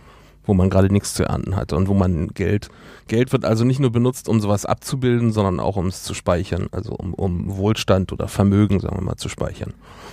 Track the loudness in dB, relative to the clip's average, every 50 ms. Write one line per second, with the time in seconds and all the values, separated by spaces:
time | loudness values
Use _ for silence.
0 | -20 -20 -20 -20 -20 -20 _ _ _ 2 4 4 4 4 6 6 6 6 4 2
1 | 0 0 -2 -2 0 0 0 -2 -2 -2 -2 -4 -2 -2 0 0 0 2 2 2
2 | 4 2 2 0 -2 -4 -4 -4 -2 0 0 -2 -4 -6 -18 -20 -20 -20 -20 -18
3 | -8 -2 0 0 2 2 0 0 0 2 2 2 2 2 2 2 0 0 2 2
4 | 0 0 -2 -4 -2 0 0 2 2 2 0 0 0 -2 -4 -4 -4 -6 -6 -2
5 | 0 2 2 2 2 2 2 2 2 2 0 0 -2 -2 -2 -2 -2 -2 -4 -6
6 | -8 -10 -10 -6 -2 0 0 0 0 -2 -4 -4 -4 -6 -6 -8 -8 -8 -8 -8
7 | -8 -8 -6 -4 -4 -2 -2 -4 -4 -6 -4 -2 0 0 0 0 2 2 2 2
8 | 2 0 -4 -6 -6 -4 0 2 4 4 6 4 4 4 2 0 0 -2 -4 -4
9 | -4 -6 -6 -6 -8 -10 -6 -6 -6 -6 -6 -8 -10 -12 -12 -14 -20 -20 -20 -20
10 | -20 -20